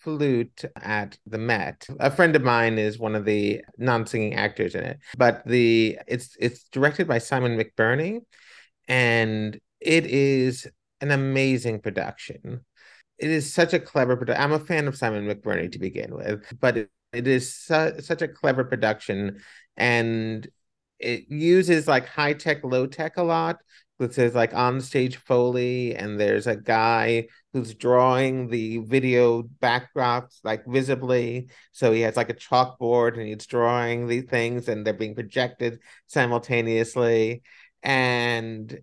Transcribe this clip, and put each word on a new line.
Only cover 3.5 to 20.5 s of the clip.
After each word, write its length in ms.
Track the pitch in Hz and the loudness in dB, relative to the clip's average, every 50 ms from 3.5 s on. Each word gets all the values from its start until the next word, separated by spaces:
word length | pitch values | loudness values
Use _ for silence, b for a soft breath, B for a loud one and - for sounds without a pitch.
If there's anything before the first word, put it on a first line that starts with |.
| 104 113 - - - | -2 -4 -6 -14 -10
non-singing 560 | - 117 127 120 113 110 - - 113 107 104 107 | -4 0 0 0 0 -2 -4 -4 -4 -4 -2 -2
actors 400 | 107 104 104 - - 98 87 - | -2 -4 -4 -4 -4 -4 -4 -4
in 100 | 92 - | -6 -8
it, 160 | 85 - - B B B | -8 -10 -12 B B B
but 280 | 123 127 120 117 - - | 4 4 4 4 2 -2
the, 540 | 113 120 123 120 117 113 113 113 110 - - - | 0 2 4 4 6 6 4 4 2 0 -6 -8
it's, 280 | - - 127 - - - - | -8 -8 -8 -8 -10 -8 -4
it's 240 | 120 123 120 - _ | -4 -4 -4 -6 _
directed 420 | _ - 135 135 151 147 - 185 | _ -2 2 2 2 2 0 -2
by 120 | 160 127 120 | 0 0 -2
Simon 400 | - - 139 131 127 120 117 110 | 0 -2 -2 0 0 0 0 -2
McBurney, 640 | 110 - _ - 110 113 123 139 160 185 214 240 240 _ b b b b b b b b b _ _ | -4 -4 _ 0 2 2 2 0 -2 -4 -6 -8 -12 _ b b b b b b b b b _ _
and 720 | - 127 127 123 117 117 117 113 110 110 107 107 107 104 - _ _ _ - | 0 2 2 4 4 4 2 2 2 0 -2 -4 -6 -8 -10 _ _ _ -6
it 280 | - - 160 165 160 | 0 2 2 2 2
is 600 | - 123 139 139 139 139 131 127 131 123 127 - - _ _ _ _ _ - | 2 0 2 2 2 2 2 2 0 -2 -4 -10 -18 _ _ _ _ _ -6
an 120 | - 143 | -2 0
amazing 680 | 143 135 135 135 135 135 135 135 131 120 117 120 110 107 | 0 0 0 0 0 0 2 2 0 0 -2 -4 -6 -4
production. 840 | - 110 95 110 - - - - - - - - - - 120 120 - _ b b b b b b b b _ | -6 -6 -6 -4 -6 -6 -10 -14 -14 -16 -16 -14 -12 -12 -12 -12 -14 _ b b b b b b b b _
It 120 | - - 151 | -6 -2 0
is 240 | 160 156 139 143 - | 0 0 -2 -2 2
such 200 | - 165 160 180 | 2 2 4 4
a 60 | 165 | 0
clever 380 | - - - 147 127 123 127 | -2 0 0 2 2 2 2
produ-, 220 | 120 127 113 120 - | 0 0 -2 0 0
I'm 120 | 139 143 | 2 2
a 80 | 151 156 | 0 0
fan 280 | 151 - 175 156 147 | -2 -2 -2 0 0
of 100 | 139 135 | -2 -4
Simon 300 | - 131 113 107 104 101 | -2 -2 -2 -2 -2 -2
McBurney 440 | 104 104 104 - 110 98 87 82 90 | -4 -6 -4 -4 -4 -2 -2 -4 -4
to 80 | 82 80 | -6 -6
begin 360 | 90 95 - - - - - | -8 -6 -6 -6 -8 -8 -10
with, 280 | - - 104 107 104 - - 117 120 | -8 -6 -6 -6 -6 -8 -14 -8 0
but 180 | - 127 117 | 0 0 0
it, 140 | 113 107 98 _ _ _ - - | 0 -4 -8 _ _ _ -12 -8
it 140 | 120 120 | -4 0
is 280 | 135 135 127 127 - - | 2 2 0 0 -4 -12
su-, 400 | - - - 165 156 160 156 156 - | -12 -4 0 0 2 2 0 -2 -6
such 220 | 143 - 170 160 | -6 -6 -6 -4
a 60 | 170 | -4
clever 360 | 151 - - - 147 127 131 127 | -8 -6 -2 0 0 0 0 0
production, 760 | 127 131 110 110 107 107 - - - 101 98 101 98 98 B B B B B B B - | -2 -2 -2 0 0 -2 -2 -6 -8 -6 -4 -4 -6 -8 B B B B B B B -4
and 720 | - 107 123 120 117 117 113 113 110 113 110 113 110 107 - | -2 0 2 2 2 0 0 -2 -4 -4 -6 -6 -8 -12 -16